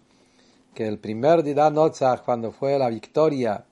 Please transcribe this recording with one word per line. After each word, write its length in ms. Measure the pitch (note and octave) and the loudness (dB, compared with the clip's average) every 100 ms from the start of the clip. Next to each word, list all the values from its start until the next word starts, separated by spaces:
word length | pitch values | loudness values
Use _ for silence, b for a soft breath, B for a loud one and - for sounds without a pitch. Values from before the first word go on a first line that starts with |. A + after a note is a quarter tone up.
| _ b b b b b b | _ b b b b b b
que 140 | - A2 | -8 -6
el 100 | G#2 | -6
primer 460 | G#2+ A2 C#3 E3 | -8 -2 2 2
Didan 320 | D3 C#3 D3+ D3+ | 2 2 2 4
Notzach, 480 | D#3 - C3 A#2+ | 0 2 0 0
cuando 280 | - A#2+ A2+ | -2 -4 -6
fue 280 | - C#3 C#3 | -4 -2 0
la 100 | B2 | 0
victoria 720 | A2 - D3 D#3 C#3 A#2 G2 - | -4 -4 0 0 2 -2 -4 -10